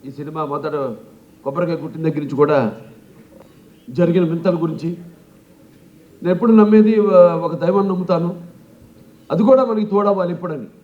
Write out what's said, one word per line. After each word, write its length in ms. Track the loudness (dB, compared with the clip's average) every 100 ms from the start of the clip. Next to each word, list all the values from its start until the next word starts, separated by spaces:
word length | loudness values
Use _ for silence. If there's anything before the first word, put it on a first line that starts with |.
| -16
ఈ 40 |
సినిమా 340 | -14 -12 -10
మొదట 300 | -8 -8 -6 -6 -6 -10 -18 -20 -20 _
కొబ్బరికాయ 320 | -8 -4 -4
కుట్టిన 280 | -4 -8 -4
దగ్గర 140 | -4 -4
నుంచి 180 | -6
కూడా 400 | 0 2 2 0 -6 -20 -20 -20 -20 -20 -20 -20 -20 -20 _ -10
జరిగిన 340 | -2 0 2
వింతల 380 | 0 -2 -2 -2
గురించి. 280 | -4 -4 -8 -10 -16 -20 _ _ _ _ -20 _ -20 _ -20 -8
నేను 60 | -4
ఎప్పుడు 220 | 0 4
నమ్మేది, 500 | 6 6 6 6 2
ఆ, 340 | 4 6 6
ఒక 300 | 4 -4 -4
దైవాన్ని 280 | 0 0 0
నమ్ముతాను, 480 | -4 -2 -2 -2 -8 -18 -20 -20 -20 -20 -20 -20 -20 -6
అది 120 | 0
కూడా 220 | 4 4
మనకి 200 | 2 -2
తోడవ్వాలి 460 | -2 0 0 0 -2
ఎప్పుడని. 340 | -6 -8 -10 -14 -20